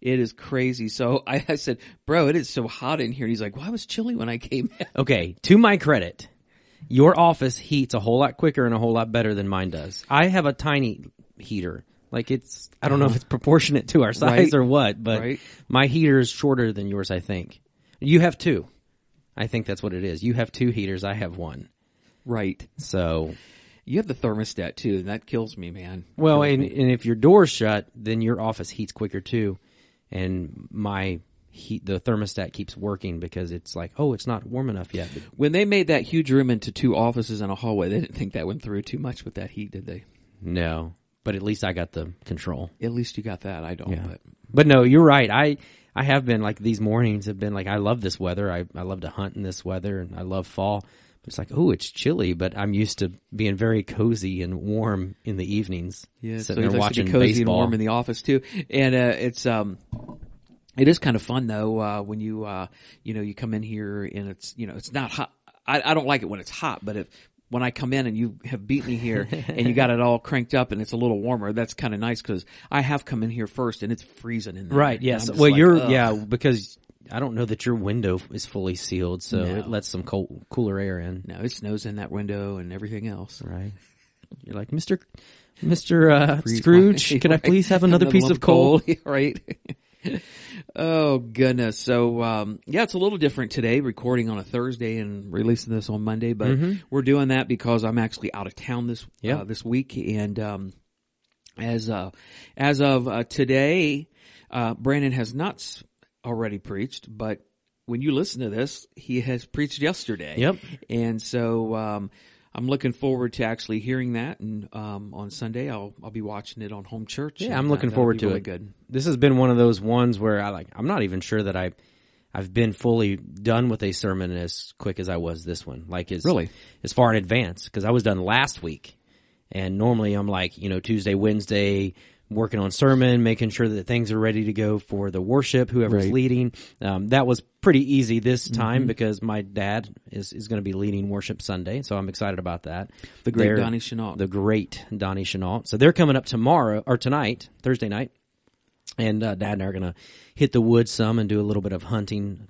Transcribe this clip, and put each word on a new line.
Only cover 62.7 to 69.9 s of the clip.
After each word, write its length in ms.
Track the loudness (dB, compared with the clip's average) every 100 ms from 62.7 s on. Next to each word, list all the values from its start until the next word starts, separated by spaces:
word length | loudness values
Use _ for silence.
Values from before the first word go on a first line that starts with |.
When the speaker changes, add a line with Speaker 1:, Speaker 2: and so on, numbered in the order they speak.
| _ -20 _
Speaker 1:
you 100 | -10
know, 80 | -8
you 120 | -8 -8
come 180 | -6
in 100 | -6
here 400 | -6 -8 -8 -8 -8
and 240 | -8 -10
it's, 240 | -12 -16 -12
you 80 | -12
know, 100 | -12
it's 180 | -10
not 180 | -8 -6
hot. 200 | -8 -10 _ _ _ -2
I, 140 | 0 2
I 20 |
don't 140 | 0 2
like 140 | 0
it 80 | -2
when 100 | -10
it's 100 | -12
hot, 360 | -8 -6 -6 -8
but 100 | -8
if, 120 | -8 -14 _ _ -8
when 140 | -2
I 80 | -2
come 200 | -4 -2
in 140 | -2 -2
and 80 | -2
you 220 | -4 -6 -10
have 200 | -8 -2
beat 200 | -2 -2
me 100 | -4
here 320 | -2 -2 -4
Speaker 2:
<laughs> 180 | -6 -6
Speaker 1:
and 200 | 0 2
you 60 |
got 160 | 4
it 100 | 2